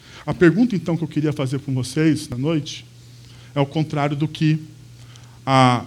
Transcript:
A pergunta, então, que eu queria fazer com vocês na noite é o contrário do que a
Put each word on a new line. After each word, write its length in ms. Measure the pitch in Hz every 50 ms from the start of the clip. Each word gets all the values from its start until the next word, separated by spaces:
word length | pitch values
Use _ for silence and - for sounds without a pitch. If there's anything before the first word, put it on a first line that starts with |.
| - - - - -
A 80 | 151 151
pergunta, 420 | - 180 165 151 208 254 - 202
então, 220 | 170 - 185 160
que 60 | 160 160
eu 40 |
queria 260 | 139 - 147 151 151 139
fazer 260 | - 135 127 139 131
com 140 | - 139 131
vocês 540 | 131 123 - - 156 160 160 143 - - -
na 80 | 123
noite 480 | 123 135 160 170 151 156 - - - - - - - - - - - - - - - - - -
é 60 | 147
o 60 | 139
contrário 500 | 143 - 160 151 156 156 147 139 147 151
do 120 | 139 156
que 320 | 151 - - 160 151 156 156 156 - - - - - - - - - - - - - - - -
a 400 | 135 135 131 131 127 123 113 -